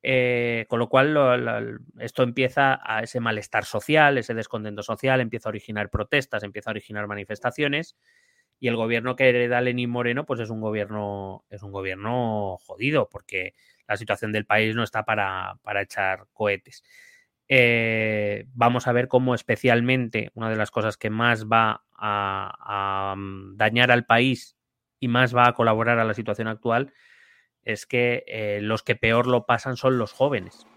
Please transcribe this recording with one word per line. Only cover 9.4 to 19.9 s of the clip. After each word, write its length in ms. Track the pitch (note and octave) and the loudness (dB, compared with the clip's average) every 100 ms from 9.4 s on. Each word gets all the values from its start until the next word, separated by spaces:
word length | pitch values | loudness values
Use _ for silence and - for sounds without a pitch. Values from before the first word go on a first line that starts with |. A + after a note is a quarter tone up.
| A#2+ B2 | 2 0
Lenín 280 | B2+ B2 A#2+ | 0 -2 -2
Moreno, 360 | A#2+ A#2+ B2 D#3 | -2 -2 -2 -4
pues 160 | A#2+ | -6
es 80 | A2 | -4
un 100 | A2 | -6
gobierno, 840 | A2 G#2+ G2+ G#2 G2+ G2+ F#2+ G2 _ | -4 -4 -4 -4 -6 -6 -10 -12 _
es 140 | G2+ | -18
un 80 | G2 | -12
gobierno 840 | G2 F#2+ F#2+ G#2+ B2 A#2 G#2+ G2+ F#2 | -8 -8 -6 -4 -2 -2 -2 -4 -8
jodido, 500 | _ - B2+ D3+ G#2+ | _ -6 0 0 0
porque 440 | G2+ - F#2+ F#2 _ _ _ - | -6 -8 -8 -8 _ _ _ -6
la 80 | G#2 | -6
situación 380 | G#2+ G2+ A2 | -2 -4 -2
del 120 | G#2+ G#2+ | -4 0
país 300 | G#2+ A2 A2+ | 2 2 -2
no 80 | |
está 200 | A2 A2 | -4 -4
para, 540 | G#2+ G#2+ G2 F#2+ F#2 F#2+ | -4 -2 -2 -4 -8 -12
para 180 | - G2+ | -8 -6
echar 460 | G2 - F#2+ F#2+ G2+ | -6 -4 -2 -4 -10
cohetes. 500 | _ G#2+ G2 _ - _ - - _ _ _ _ | _ -2 -2 _ -20 _ -20 -20 _ _ _ _
Eh, 960 | C3+ A#2+ A#2 A2+ A2+ A2 G#2+ G#2 G#2 B2+ | 6 6 4 2 0 0 0 -2 -4 -10
vamos 340 | B2+ A#2+ B2 B2+ | 2 4 4 2
a 40 | |
ver 160 | A#2+ B2 | 2 4
cómo 280 | B2+ B2+ A#2+ | 2 4 0
especialmente 960 | - A2 C3 A#2 A#2+ | 0 0 4 4 4